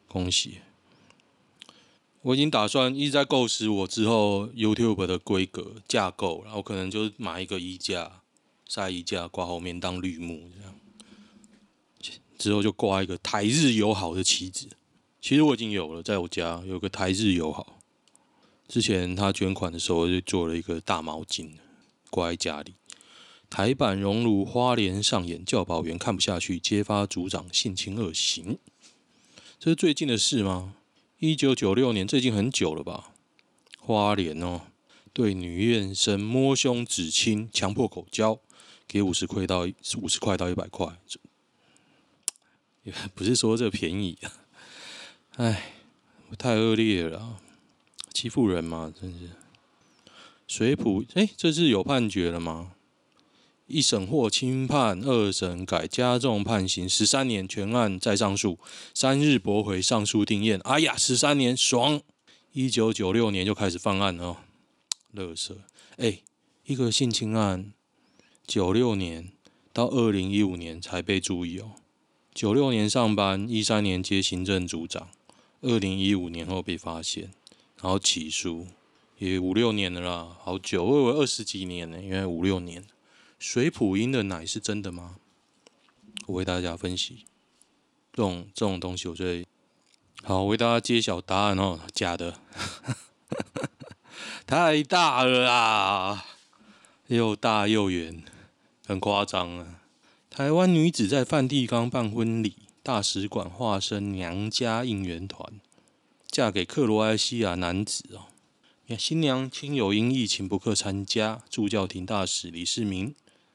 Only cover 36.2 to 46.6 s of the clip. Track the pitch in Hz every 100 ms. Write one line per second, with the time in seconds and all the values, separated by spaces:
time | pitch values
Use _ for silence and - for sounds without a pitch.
36.2 | 104 127 135 131 139 120 117 - 82 -
37.2 | 120 107 110 - 98 110 113 - 82 -
38.2 | 110 110 _ - - - - 101 98 85
39.2 | 90 - 92 92 90 - - - 92 -
40.2 | 107 92 90 87 87 - 82 87 - -
41.2 | - _ _ _ _ _ _ _ _ _
42.2 | - - _ _ _ _ 101 - 95 -
43.2 | 98 123 110 113 117 - 80 95 95 80
44.2 | - - _ - - - - - - -
45.2 | _ - 117 104 - - - _ _ _
46.2 | - - 127 110